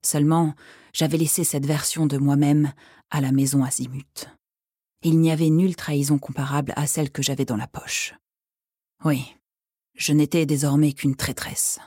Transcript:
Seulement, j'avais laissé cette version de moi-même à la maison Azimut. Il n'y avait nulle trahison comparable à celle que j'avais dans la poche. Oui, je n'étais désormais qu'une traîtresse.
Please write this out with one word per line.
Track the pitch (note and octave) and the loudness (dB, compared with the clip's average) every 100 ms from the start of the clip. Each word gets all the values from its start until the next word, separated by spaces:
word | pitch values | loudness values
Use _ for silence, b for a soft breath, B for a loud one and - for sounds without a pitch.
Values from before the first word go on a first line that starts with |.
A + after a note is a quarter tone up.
Seulement, | - D3+ D3 D#3+ D#3+ D3 B B B | -2 0 2 4 2 -2 B B B
j'avais | - D#3+ D#3+ | -4 -2 0
laissé | D#3+ - | 0 0
cette | E3 D3 C#3 | -2 -2 0
version | D3 - E3 D3+ | -2 -2 0 0
de | C#3 | 2
moi-même | C#3+ C#3+ D3 D3 D3 - b b _ | 2 4 4 4 2 -4 b b _
à | D3 | -2
la | C3+ | 0
maison | C3+ C3+ C#3 | 2 2 0
Azimut. | C3 - B2+ C3+ - - - _ _ _ _ _ _ _ | 0 -4 -6 -10 -14 -18 -18 _ _ _ _ _ _ _
Il | E3+ D#3+ | 2 4
n'y | D#3+ | 4
avait | D#3 D#3+ | 4 4
nulle | D#3 F#3 E3+ | 4 2 0
trahison | - C#3+ C#3 D3 | -4 -2 2 0
comparable | - C#3+ C#3 C#3+ C#3 - | 0 -6 -4 -2 -4 -4
à | D3 | -4
celle | - D3 | -2 -4
que | - | -4
j'avais | C#3 C3+ | -4 -2
dans | C3 A2+ | -4 -4
la | A#2+ | -6
poche. | - - - - - _ _ _ _ _ _ _ _ | -12 -8 -6 -8 -12 _ _ _ _ _ _ _ _
Oui, | D#3+ C3+ C3 _ _ _ _ _ _ | -2 -2 -4 _ _ _ _ _ _
je | _ - | _ 0
n'étais | D3+ D3 E3+ D#3 | 2 2 2 0
désormais | D3 C#3+ C#3+ D3+ | 0 2 2 2
qu'une | C#3 C#3+ C3+ | 2 -4 -2
traîtresse. | - - - - - - | -6 -8 -10 -6 -6 -6